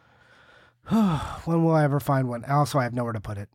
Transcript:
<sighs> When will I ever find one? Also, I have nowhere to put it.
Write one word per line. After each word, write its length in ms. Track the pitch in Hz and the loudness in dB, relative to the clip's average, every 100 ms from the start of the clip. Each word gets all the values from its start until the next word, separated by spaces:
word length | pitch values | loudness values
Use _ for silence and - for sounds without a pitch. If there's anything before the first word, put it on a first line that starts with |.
| _ _ _ - - - _ _ - | _ _ _ -20 -20 -20 _ _ -2
<sighs> 600 | 220 196 147 - - 165 | 2 2 0 -4 -8 -2
When 180 | 170 | 2
will 100 | 165 | 4
I 100 | 160 | 4
ever 160 | 147 139 | 2 0
find 280 | - 135 127 | 0 0 0
one? 160 | 117 - | -4 -2
Also, 320 | 143 143 143 | 0 2 0
I 40 | |
have 100 | 120 | 0
nowhere 200 | 123 117 | -2 -4
to 60 | 110 | -6
put 180 | 113 101 | -8 -12
it. 120 | 104 | -12